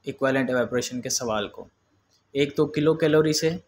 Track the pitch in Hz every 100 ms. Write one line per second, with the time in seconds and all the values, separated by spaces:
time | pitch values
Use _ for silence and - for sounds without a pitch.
0 | - - 135 135 123 123 113 123 - 127
1 | 131 - 120 107 98 - - _ _ _
2 | _ _ _ 139 143 - 147 156 151 160
3 | 156 151 156 151 160 180